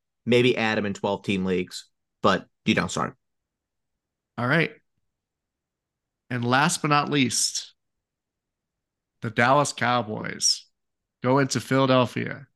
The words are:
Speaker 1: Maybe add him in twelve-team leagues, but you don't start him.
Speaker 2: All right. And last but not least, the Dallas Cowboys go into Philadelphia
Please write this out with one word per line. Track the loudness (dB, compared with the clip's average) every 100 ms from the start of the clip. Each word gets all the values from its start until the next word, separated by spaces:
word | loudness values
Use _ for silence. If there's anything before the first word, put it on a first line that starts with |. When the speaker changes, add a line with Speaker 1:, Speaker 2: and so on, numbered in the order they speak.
| _ _
Speaker 1:
Maybe | 0 2 4 2
add | -2 -2
him | -4
in |
twelve-team | -4 -4 -4 -4 -4
leagues, | -2 -4 -4 -12 -20 _ _ _
but | 0 0 -2 _
you | -2
don't | 0 0
start | -4 -6
him. | -8 _ _ _ _ _ _ _ _ _ _ _ -6
Speaker 2:
All | -2
right. | 0 0 -6 _ _ _ _ _ _ _ _ _ _ _ _ _ _ -10
And | -6
last | 0 2 2 0
but | 0
not | 0 2
least, | 0 0 0 -4 -6 -14 _ _ _ _ _ _ _ _ _ _ _ _ _ _ _
the | -8
Dallas | 0 4 4 2
Cowboys | -2 -2 -2 -2 -8 -10 -4 -2 -2 -4 _ _ _ _ _
go | 2 2
into | 2 -2
Philadelphia | 0 2 4 4 2 -2 -8 -10 -16